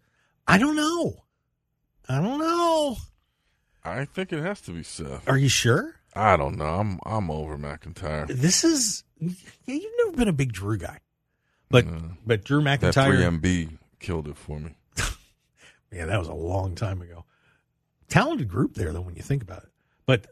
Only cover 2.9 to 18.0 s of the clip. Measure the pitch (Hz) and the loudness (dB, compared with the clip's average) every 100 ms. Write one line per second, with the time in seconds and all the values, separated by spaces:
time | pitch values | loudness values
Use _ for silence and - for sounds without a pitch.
2.9 | 220 - _ _ _ _ _ _ _ 82 | -2 -10 _ _ _ _ _ _ _ -8
3.9 | 101 143 - 185 160 165 202 - 85 78 | -6 -6 -6 -6 -4 -6 -8 -10 -12 -10
4.9 | - 73 67 - 135 135 - 117 135 302 | -10 -10 -6 0 2 4 4 4 2 0
5.9 | - _ - 107 90 69 90 73 87 104 | -10 _ 0 4 6 4 -2 -2 -2 -2
6.9 | 92 - 110 90 78 78 73 73 73 76 | -4 -4 -4 -2 -4 -6 -8 -10 -12 -14
7.9 | 82 78 76 76 123 156 190 330 311 220 | -10 -6 -6 -4 0 2 4 4 2 0
8.9 | - - _ 165 180 - - - 277 427 | -4 -10 _ -8 -8 -14 -18 -8 -8 -4
9.9 | 480 453 330 220 143 131 92 98 107 87 | 0 0 2 2 2 -2 -4 -4 -4 -6
10.9 | - _ _ _ _ _ _ _ 123 78 | -12 _ _ _ _ _ _ _ 4 4
11.9 | 82 82 92 113 110 - 143 147 135 90 | 0 -10 -10 -2 -2 2 2 2 2 4
12.9 | 107 135 131 87 82 87 90 80 76 _ | 4 6 6 4 2 2 2 -2 -8 _
13.9 | _ - 82 73 71 - 76 78 73 _ | _ -6 -6 -6 -12 -12 -12 -12 -16 _
14.9 | - - - _ _ _ _ - _ _ | -6 -6 -6 _ _ _ _ -20 _ _
15.9 | 90 80 101 80 78 82 95 95 85 104 | -10 -4 -4 -4 -6 -4 -2 -2 -4 -4
16.9 | 92 87 85 - _ _ _ _ _ _ | -6 -10 -18 -20 _ _ _ _ _ _
17.9 | _ | _